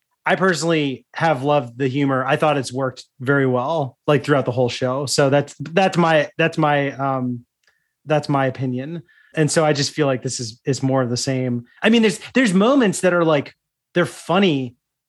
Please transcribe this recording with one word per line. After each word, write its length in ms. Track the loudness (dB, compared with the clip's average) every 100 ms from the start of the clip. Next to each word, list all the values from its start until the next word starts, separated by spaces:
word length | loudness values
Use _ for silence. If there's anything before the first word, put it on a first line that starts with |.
| _ _ -2
I 100 | 0
personally 720 | 2 0 0 0 0 -4 _
have 300 | -2 -2 0
loved 340 | 2 0 0 -4
the 100 | -2
humor. 380 | 0 0 0 0
I 100 | 0
thought 220 | 0 0
it's 160 | -4
worked 320 | -4 -6 -6 -16 -8
very 260 | -2 2 2
well, 520 | 0 -2 -4 -4 -6 0
like, 160 | 0
throughout 220 | 2 0 0
the 60 |
whole 180 | 0 -2
show. 360 | -2 -4 -4 -2
So 240 | 0 2
that's, 260 | 2 0 -8
that's 360 | -4 0 0 2
my, 320 | 2 2 0 -2
that's 200 | -2 0
my, 340 | 0 2 -2
um, 520 | -4 -4 -4 -4 -6 -12 _ _ _ _ _ -2
that's 240 | -2 0
my 160 | 0 0
opinion. 580 | -2 -6 -6 -8 -12 -14 _ _ 0
And 160 | 0
so 140 | 2 2
I 80 |
just 180 | 2 -2
feel 160 | -2 -2
like 160 | -2
this 160 | -4 -8
is, 220 | -10 -8 -4
is 160 | -2
more 200 | 0 0
of 80 | 0
the 80 | -2
same. 480 | -2 -2 -2 -4 -8 -2
I 80 | 2
mean, 120 | 4
there's, 180 | 4 0 -2
there's 200 | 0 2
moments 480 | 4 4 4 2 2
that 120 | 0
are, 120 | 2 2
like, 280 | 0 -2 -12 _ _ _
they're 120 | -2 -2
funny, 720 | -4 -2 2 2 0 -4 -12 _ _